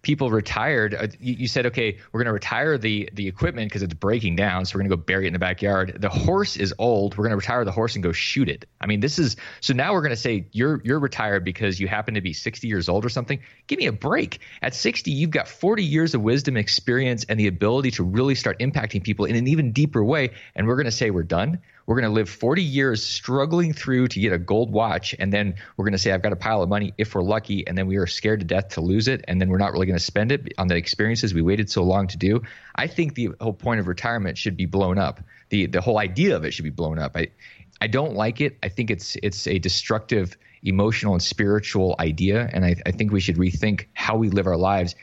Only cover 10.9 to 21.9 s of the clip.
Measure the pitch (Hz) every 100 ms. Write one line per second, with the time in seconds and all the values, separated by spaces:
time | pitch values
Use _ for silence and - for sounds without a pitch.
10.9 | 151 139 - 107 101 90 85 104 90 95
11.9 | 107 110 107 90 78 120 113 117 101 78
12.9 | 95 117 120 120 139 - - - 285 -
13.9 | 107 139 269 - - - - 131 - 220
14.9 | 240 - 139 165 151 - - 180 214 170
15.9 | 156 160 127 107 135 143 120 101 - -
16.9 | 123 127 117 - 110 104 87 101 127 135
17.9 | - 90 104 139 127 113 92 127 143 110
18.9 | 101 90 101 101 117 127 160 131 113 151
19.9 | 120 107 156 127 - - - 107 127 117
20.9 | 110 117 90 82 85 123 175 - _ -